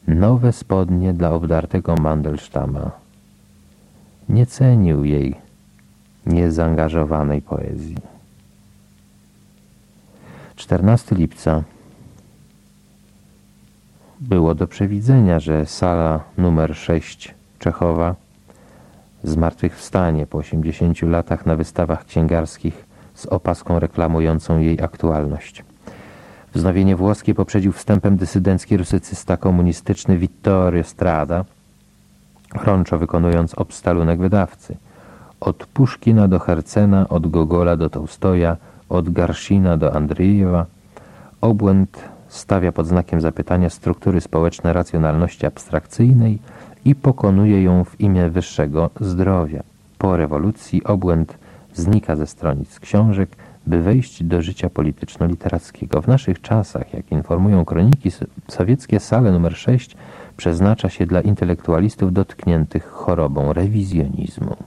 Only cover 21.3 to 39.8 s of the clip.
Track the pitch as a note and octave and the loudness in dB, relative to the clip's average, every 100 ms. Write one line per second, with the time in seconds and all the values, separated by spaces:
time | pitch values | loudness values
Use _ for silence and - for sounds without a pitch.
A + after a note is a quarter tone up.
21.3 | E2+ - D#2+ D#2 - E2 D#2+ - - D#2+ | -4 -2 -2 -4 -4 -4 -4 -4 -2 0
22.3 | E2+ E2 - E2 - - - - - - | 0 -4 -8 -8 -8 -20 -20 -20 -20 -6
23.3 | - - F2 - E2+ E2+ - E2 D#2+ D#2+ | -4 -4 -6 -2 -2 -2 -2 -2 0 0
24.3 | D#2+ - E2 D#2+ D#2+ - - E2 D#2 D2 | -2 0 0 2 0 -4 -4 -2 -2 -4
25.3 | D2 - - - _ - - - - - | -8 -12 -20 -20 _ -20 -20 -20 -20 -20
26.3 | - - E2+ F2 F#2 F#2+ F#2 G2 G#2 - | -20 -10 -2 0 2 2 2 0 0 -2
27.3 | G2+ F#2+ G#2 F#2+ F2 - G2+ G2+ G2 F#2 | -2 0 0 0 -2 0 0 2 0 0
28.3 | G2 F#2 F#2 - G2+ F2 F#2+ - - - | 0 0 -2 0 -2 0 -4 -4 -16 -4
29.3 | F2 F#2+ F2+ F2 E2 - G2 - F#2 F2 | -2 2 2 2 -2 -4 -4 0 0 0
30.3 | - - F#2+ F2+ F2 D#2+ - F2+ D#2 D2 | -2 0 2 2 0 -4 -2 -2 0 -2
31.3 | E2+ G2 _ _ _ _ _ _ _ _ | -4 -6 _ _ _ _ _ _ _ _
32.3 | _ _ - - F#2+ E2+ E2 E2 F2 E2+ | _ _ -4 0 2 0 -2 0 0 2
33.3 | E2+ E2 - - - - F2 E2 E2+ F2+ | 2 0 -4 -8 -4 -2 0 2 0 2
34.3 | G2+ F2+ - - - _ - - - - | 2 0 -6 -18 -18 _ -20 -20 -20 -20
35.3 | _ - - - - C3 - - A2 G2 | _ -6 -6 -8 0 0 0 2 4 4
36.3 | F#2 - E2 - - G#2 G2 F#2 F2 D#2+ | 2 0 -2 -2 0 2 2 2 0 0
37.3 | E2 D#2+ F2 F2 E2+ D#2+ - D#2 - F#2+ | 0 2 2 2 0 -2 -4 -12 -4 0
38.3 | F2+ E2+ E2+ - - _ F2+ E2+ F2 E2+ | 2 0 -2 -10 -20 _ -2 -2 -2 -2
39.3 | E2 - G2+ F#2 E2 | -4 0 2 4 2